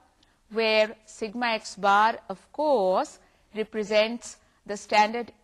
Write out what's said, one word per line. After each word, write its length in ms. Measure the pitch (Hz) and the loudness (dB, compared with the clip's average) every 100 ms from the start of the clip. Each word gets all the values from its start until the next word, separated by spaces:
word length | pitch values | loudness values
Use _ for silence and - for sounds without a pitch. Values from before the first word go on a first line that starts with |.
| _ _ _ _ _ | _ _ _ _ _
where 460 | 214 226 214 214 - | -2 2 2 2 -2
sigma 480 | _ - 202 240 240 220 | _ -12 -10 -4 -4 -4
x 180 | - - | -8 -2
bar, 420 | 196 202 220 233 - | 2 4 4 0 -10
of 100 | 196 _ | -16 _
course, 640 | - 302 262 185 190 302 - _ _ _ | -4 0 2 2 0 -2 -10 _ _ _
represents 800 | 202 214 220 202 214 220 233 - - _ _ | -8 -6 -6 0 2 2 -4 -12 -20 _ _
the 120 | - 202 | -12 -12
standard 560 | - 214 214 233 226 _ | -2 2 2 0 -8 _